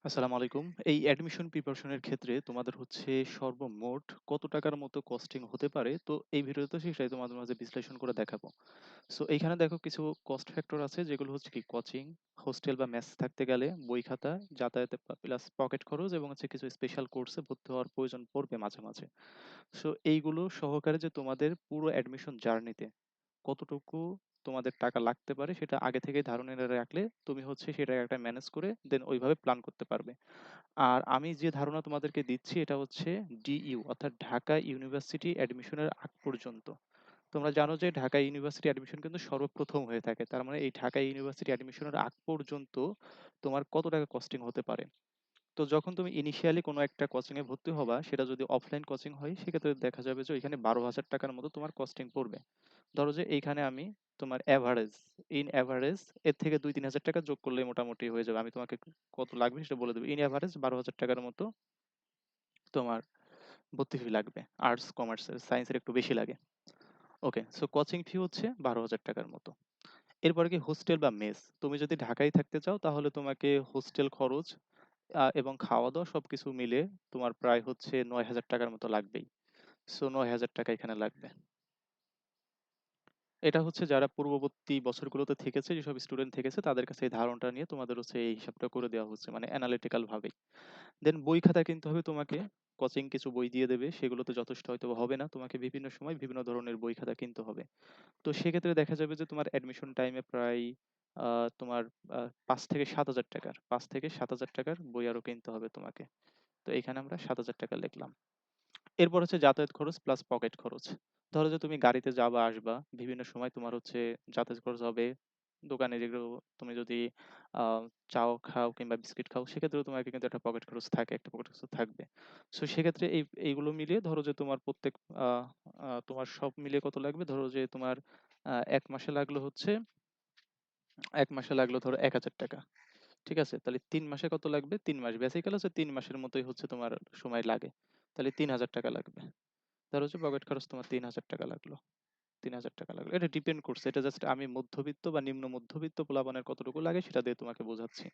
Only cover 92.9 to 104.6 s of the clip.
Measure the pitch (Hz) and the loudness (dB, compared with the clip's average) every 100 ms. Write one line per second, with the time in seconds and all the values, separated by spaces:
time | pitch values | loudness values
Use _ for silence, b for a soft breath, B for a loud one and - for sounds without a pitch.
92.9 | 135 135 131 135 123 123 123 127 127 139 | 2 -2 -4 -2 0 0 4 4 4 0
93.9 | 170 131 123 127 123 117 123 - 123 123 | 0 -2 0 -2 -2 -4 -6 -6 -4 -2
94.9 | 113 120 135 151 131 127 131 123 139 135 | 0 0 0 -2 -6 -8 -4 -4 -4 -8
95.9 | - 147 160 131 127 120 120 123 113 117 | -8 -8 -6 -4 -4 -2 -2 -2 -4 -4
96.9 | 117 120 113 123 113 110 110 - B B | -2 -4 -4 -6 -8 -8 -8 -12 B B
97.9 | B B B - 147 170 170 175 160 151 | B B B -2 2 2 2 4 4 4
98.9 | 156 156 156 160 151 147 139 131 123 139 | 2 -2 -2 -4 -2 0 0 -2 -12 -6
99.9 | 131 127 127 - 127 120 120 120 127 _ | 0 0 -2 -4 0 2 0 -2 -6 _
100.9 | _ _ - 123 117 117 - 123 120 117 | _ _ -4 0 2 0 -2 -2 -2 -2
101.9 | _ - 127 120 _ - 127 - 143 139 | _ -8 -6 -6 _ 0 0 2 0 2
102.9 | - 139 127 - - - - _ 123 - | 2 2 0 -2 -6 -8 -12 _ -2 -2
103.9 | 135 156 151 123 123 127 - | -6 -4 -4 -4 -4 -4 -4